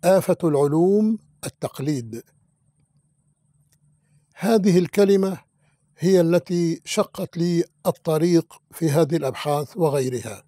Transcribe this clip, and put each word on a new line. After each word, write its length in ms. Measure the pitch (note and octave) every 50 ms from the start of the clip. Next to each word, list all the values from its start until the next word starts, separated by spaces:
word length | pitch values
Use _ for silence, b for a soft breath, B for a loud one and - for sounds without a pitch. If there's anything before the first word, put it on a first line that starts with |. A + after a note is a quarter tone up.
| -
آفة 340 | E3+ F#3+ F#3+ - - F3+ - -
العلوم 720 | E3+ D3 C#3 C#3+ C#3+ C#3+ D#3+ E3+ F#3 G3 G#3 G#3+ G#3+ A3+ G#3+ _ _ _ _ -
التقليد. 760 | C#3 - _ - C3+ - - C3+ C#3+ D#3 C3+ A#2 A2+ A2 A#2 - _ _ _ _ _ _ _ _ _ _ _ _ _ _ _ _ _ _ _ _ _ _ _ _ _ _ _ _ _ _ _ _ _ _ _ _ _ _ _ _ _ _
هذه 440 | - - G3 A3+ A3 F#3 G#3 F3 F3+
الكلمة 580 | F3+ D#3+ - - G3+ G3 G3+ G3 F#3+ F#3+ F#3+ - _ _ _ _ _ _ _ _ _ _ _ _
هي 220 | - F3+ G3 F3+
التي 600 | E3+ E3 E3+ F3 F3 - F3+ F3 E3+ E3 E3 E3+ _
شقت 520 | - - - G3 - _ - F#3+ - - E3+
لي 260 | E3+ F3 F3 E3+ E3+ - _ _ _
الطريق 680 | F#3 E3 _ _ - D#3 D#3 D#3 F3 F3 E3 D#3+ _ - - _ _
في 180 | - - E3 D#3+
هذه 260 | C#3 D#3+ E3 C#3 E3
الأبحاث 600 | E3 D3 C3+ A#2+ - - D3+ D3 D3 D3+ - - A3
وغيرها. 680 | E3+ D#3 C#3 D3 C3 B2+ B2 A#2+ G2+ A2+ G#2 F2+ -